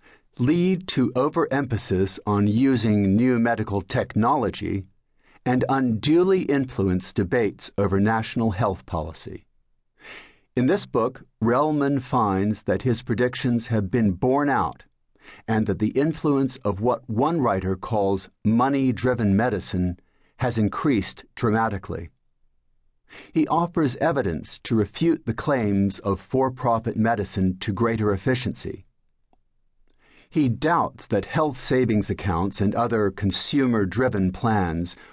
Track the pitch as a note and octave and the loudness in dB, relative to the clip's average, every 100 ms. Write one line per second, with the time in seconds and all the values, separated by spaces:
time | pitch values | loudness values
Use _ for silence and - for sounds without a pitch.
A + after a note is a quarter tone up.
0 | _ _ _ - B2 E3+ F3+ F3+ - - | _ _ _ -2 0 2 2 0 -2 0
1 | A#2+ B2+ C#3+ E3+ - C#3 C3+ G#2+ - F#2 | 0 2 0 0 0 0 -2 -4 -2 0
2 | G2 - - G2+ G#2 G#2+ C3+ B2+ A2+ G#2 | 0 -2 -2 2 2 4 2 2 2 2
3 | G2 G2+ B2+ A#2+ A#2 A2+ G#2 G2+ - B2+ | 4 4 4 2 2 0 -2 -4 -2 -4
4 | G2+ G#2+ A#2 D3+ G#2 - F2 F#2+ F#2 _ | -2 0 2 2 0 -4 -6 -6 -8 _
5 | _ _ _ _ B2+ B2+ - D3 B2+ A2 | _ _ _ _ -2 0 0 0 0 0
6 | C#3 E3 F3+ F#3+ - C#3+ C3 - G2 F#2 | 2 4 4 2 2 0 0 0 0 0
7 | - - F#2+ B2+ G#2 - - - G2+ G2 | -2 -4 0 0 0 -2 -8 -2 0 2
8 | G#2 A2 A2 B2 A2+ F#2+ A2+ F#2 - E2 | 2 2 -2 -2 -2 0 -2 -2 -6 -6
9 | D#2+ - - - - _ _ _ _ _ | -6 -10 -16 -16 -20 _ _ _ _ _
10 | - - - _ _ - B2+ G3+ - B2+ | -20 -20 -20 _ _ 0 2 2 0 -2
11 | A#2+ - - _ A2 B2+ D#3 D3+ C#3 C#3 | -2 -4 -18 _ 0 2 2 2 0 0
12 | C3 B2+ G#2+ F#2+ G#2 G#2 - G2 B2+ A2+ | 0 0 2 2 0 -2 -2 -2 0 -2
13 | - G#2 B2 - B2+ A#2 A2+ A2+ F#2+ B2 | -2 0 0 0 -2 -2 0 -2 0 2
14 | G#2+ F#2 B2+ C3+ C#3+ B2 D#2+ - - _ | 2 2 2 2 2 0 -2 -6 -20 _
15 | _ _ - - - A2 G#2 F2+ G#2+ C3 | _ _ -20 -18 -2 0 0 0 0 2
16 | D3+ D#3 D#3 C#3 C3+ - G#2 F#2+ A#2 A#2 | 0 0 0 2 0 -2 -4 -2 0 -2
17 | - G#2+ C#3+ E3+ A#2+ F#2+ F#2 F#2 - A2 | -2 -2 0 0 0 0 -2 -4 -2 0
18 | G2 G2 - _ G#2 A2+ B2+ C#3 C3 G2+ | 0 0 -4 _ 0 2 2 2 0 0
19 | B2 A#2+ G#2 G2 A#2+ G2+ - F#2 F2+ F2 | 0 2 2 4 2 -2 -4 -2 -2 -4
20 | _ _ _ _ B2+ A2 G#2 - D#3 A#2 | _ _ _ _ -2 0 0 0 0 0
21 | F#2 - - - A#2 A2 A2+ G2+ - E2 | 0 -8 -18 -4 0 0 0 -4 -8 -10
22 | E2+ _ _ _ _ _ _ _ _ _ | -12 _ _ _ _ _ _ _ _ _
23 | _ - - D#3+ - D#3+ F3 E3+ D3 - | _ -20 -6 -2 0 0 0 0 0 0
24 | D#3 C#3 G2+ D#2+ - - - A2+ G2 - | 0 0 -2 -4 -8 -12 -2 0 0 0
25 | E3 D#3 - A2+ - C3+ G#2+ G2 G2 - | 0 0 -2 -4 -2 0 2 2 2 0
26 | G2+ F#2+ - C3 C3 C3 B2+ A2+ A#2 A2 | -4 -4 -2 0 0 0 0 0 0 0
27 | A2 A2 F#2+ - F#2 F#2 - G2 A2+ A2+ | 0 0 -2 0 0 0 -4 0 0 2
28 | G#2 F#2+ C3 B2+ G2 - A2 - - _ | 0 0 0 -2 -2 -6 -10 -12 -16 _
29 | _ _ _ _ _ _ _ _ _ _ | _ _ _ _ _ _ _ _ _ _
30 | _ - _ D#3 C3+ G#2+ D3+ E3 G2+ - | _ -20 _ 0 0 0 0 0 0 -6
31 | - G#2 - D3 D#3 C3 - C3 A#2 G#2+ | -4 -2 -2 -2 -2 -2 -2 0 2 0
32 | G2 F#2+ G2+ E2 G2+ - G2+ G#2+ A#2 A2+ | 0 -4 -2 0 -2 0 0 0 -2 0
33 | G2+ G2 G2 - - C#3+ C3 A#2 G2 G2+ | 0 0 -2 0 0 0 2 0 0 0
34 | B2+ G#2+ F#2 F#2 A2+ G#2+ F2 E2 F2 - | 0 2 -2 0 0 0 0 -2 -6 -8
35 | - | -18